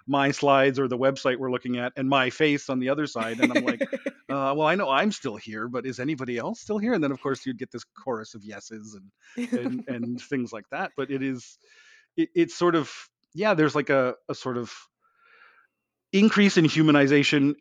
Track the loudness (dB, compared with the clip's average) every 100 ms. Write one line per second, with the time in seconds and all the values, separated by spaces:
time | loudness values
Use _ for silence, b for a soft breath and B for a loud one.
0 | -2 0 0 2 4 6 4 2 -2 0
1 | 0 0 -2 -2 -2 -4 -4 -4 -6 -4
2 | 0 2 2 2 2 0 -2 -4 -2 -2
3 | -4 -4 -6 0 0 0 -2 -4 -6 -6
4 | -10 -12 -8 -2 -2 2 2 2 2 2
5 | 2 -2 -8 -10 -12 -10 -6 -6 -6 -6
6 | -6 -6 -6 -6 -6 -10 -6 -4 0 0
7 | 0 -2 -4 -6 -6 -8 -10 -12 -16 -14
8 | -6 -6 -8 -16 -16 -16 -16 -16 -16 -20
9 | -20 _ B B -6 -4 -4 -8 -8 -8
10 | -8 -8 -6 -6 -6 -10 -12 -10 -8 -8
11 | -6 -4 -4 -6 -12 _ b b b b
12 | b -4 -2 0 0 2 2 2 -2 -8
13 | -20 _ _ -4 0 4 2 2 2 2
14 | 2 -4 -10 -10 -6 -6 -8 -12 -20 _
15 | b b b b b b b _ _ _
16 | -2 4 6 6 6 6 4 4 6 6
17 | 6 4 4 2 2 0